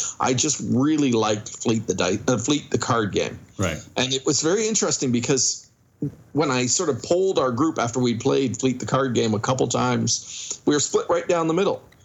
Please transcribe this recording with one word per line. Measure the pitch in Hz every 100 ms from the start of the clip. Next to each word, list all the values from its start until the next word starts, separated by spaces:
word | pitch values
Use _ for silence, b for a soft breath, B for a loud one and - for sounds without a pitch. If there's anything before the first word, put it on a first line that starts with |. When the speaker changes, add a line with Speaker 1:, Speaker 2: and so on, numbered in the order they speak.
| B B
Speaker 1:
I | 127
just | 127 151 - 113
really | 113 143 156 139
liked | 113 107 107 - -
Fleet | 123 113 -
the |
Di-, | 98 90 101 -
uh, | 120
Fleet | 120 147 -
the | 113
card | - 117 104
game. | 85 82 - - -
Speaker 2:
Right. | 92 76 - -
Speaker 1:
And | 131
it | 131 -
was | 143
very | 156 208 220
interesting | 220 180 - 135
because | 120 117 123 - - - _ _ - 143 - -
when | 135 156
I | 127 123
sort | - 170
of | 127
polled | - 175 190 165
our | 131
group | 120 160 156
after | 117 131
we | 123 117
played | 135 139 135 -
Fleet | 131 123
the |
card | 117 131 131
game | 117 113
a | 107
couple | 120 131 123
times, | 120 123 120 113 - - - - - -
we |
were | 147
split | - 208 -
right | 170 -
down | 170 160
the |
middle. | 165 196 - - -